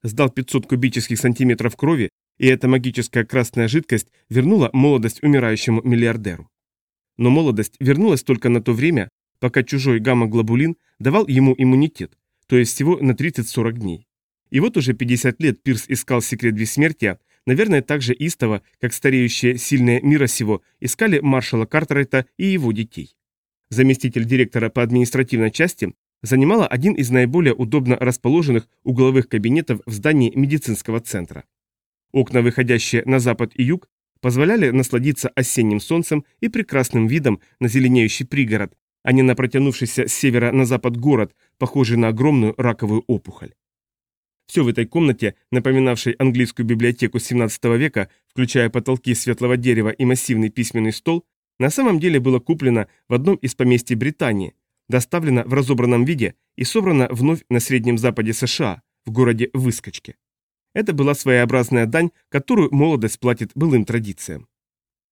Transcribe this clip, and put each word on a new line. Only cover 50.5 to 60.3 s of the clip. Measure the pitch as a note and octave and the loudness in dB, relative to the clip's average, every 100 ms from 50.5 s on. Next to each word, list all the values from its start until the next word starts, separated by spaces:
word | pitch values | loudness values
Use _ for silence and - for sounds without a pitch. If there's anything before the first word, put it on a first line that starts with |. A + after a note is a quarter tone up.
| - A#2 A#2 A2 | -2 -4 -2 -2
стол, | - - E3 - _ _ - | -2 -2 -4 -4 _ _ -4
на | C3 | -2
самом | C#4 B3+ E3 | 0 0 2
деле | F3 D3 | 2 0
было | B2+ B2 | 2 0
куплено | - D#3 C3 A#2 G2+ _ - | 0 -2 0 0 -2 _ -4
в | B2 | -2
одном | D#3 G3 | 0 0
из | B2+ - | -2 -2
поместий | B2 A#2+ - A#2 | 2 2 0 -4
Британии, | C3 D3 C#3 G#2 F#2 _ _ _ - | -4 -2 -2 -2 -6 _ _ _ -4
доставлено | B2+ - F3 D#3 B2 | -4 -2 -4 0 0
в | A#2 C3+ | 0 -2
разобранном | B2+ B2+ B2 A#2+ B2+ | 0 0 2 2 0
виде | D#3 G#2 - _ - | 0 -4 -6 _ -8
и | |
собрано | A#2+ A3+ F#3+ D3 B2 | -4 -2 2 2 0
вновь | A#2 C3+ E3 - | 0 0 0 -2
на | A#2+ | -2
Среднем | - C3 A#2 A#2 | 0 -2 0 0
Западе | B2 A2+ A2 | -2 -2 -4
С | A2+ B2 | -4 -4
Ш | - | -4
А, | C3 F2 _ _ - | -4 -6 _ _ -8
в | |
городе | A2+ A#2+ A2+ A#2+ | 0 2 2 -2
Выскочке. | C3 B2+ - - - - - _ | -2 -4 -4 -10 -18 -20 -20 _